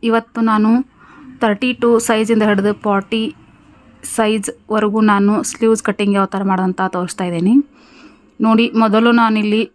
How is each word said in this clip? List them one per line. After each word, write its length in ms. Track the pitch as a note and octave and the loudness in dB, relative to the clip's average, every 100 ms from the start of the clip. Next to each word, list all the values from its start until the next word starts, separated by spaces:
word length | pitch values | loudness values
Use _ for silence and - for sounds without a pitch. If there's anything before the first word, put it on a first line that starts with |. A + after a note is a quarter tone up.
| A#3 | 0
ಇವತ್ತು 320 | A3+ A#3 - A3+ | -2 -4 -4 -2
ನಾನು 240 | G#3+ G#3+ A#3 C4+ _ - - - - | 2 2 0 -2 _ -20 -20 -20 -4
ತರ್ಟಿ 280 | A3+ G3+ B3+ A#3+ | -2 -2 -4 -2
ಟೂ 60 | A#3+ A#3 A#3 | 2 2 2
ಸೈಜಿಂದ 360 | A3 A3 A3 G#3+ | 0 2 2 2
ಹಿಡಿದು 220 | G3+ G3+ G#3 | 2 0 -2
ಫಾರ್ಟಿ 380 | G#3+ G3 G3 A3+ A3+ - - - _ - _ _ - - | -2 -2 -2 -4 -6 -8 -20 -20 _ -20 _ _ -12 -2
ಸೈಜ್ವರೆಗೂ 840 | G#3+ A3 G3+ - _ G#3+ G#3+ G#3 G#3+ | 0 0 -4 -12 _ -2 -2 0 2
ನಾನು 220 | G3+ G3+ G#3+ - | 2 2 0 -4
ಸ್ಲೀವ್ಸ್ 320 | - A3+ A3 - | -2 0 0 -2
ಕಟ್ಟಿಂಗ್ 260 | G3+ G3+ G3+ | -2 0 0
ಯಾವ 100 | F#3+ | -2
ಥರ 100 | G3 G3 | -2 -2
ಮಾಡೋದಂತ 320 | F#3+ F#3 F#3 F#3 F#3 | 0 -2 -2 -4 -4
ತೋರಿಸ್ತಾ 300 | F3+ - F3+ | -8 -6 -6
ಇದ್ದೀನಿ. 240 | E3+ F3+ B3+ C#4+ _ - - - _ _ _ A3 | -2 2 2 0 _ -20 -20 -20 _ _ _ 0
ನೋಡಿ, 200 | A3+ A#3 A3+ | 2 2 2
ಮೊದಲು 300 | A3 G#3+ A#3 A#3+ | 2 2 2 2
ನಾನಿಲ್ಲಿ 420 | A3+ G#3+ G#3 G#3+ A3+ | 2 0 0 -2 -2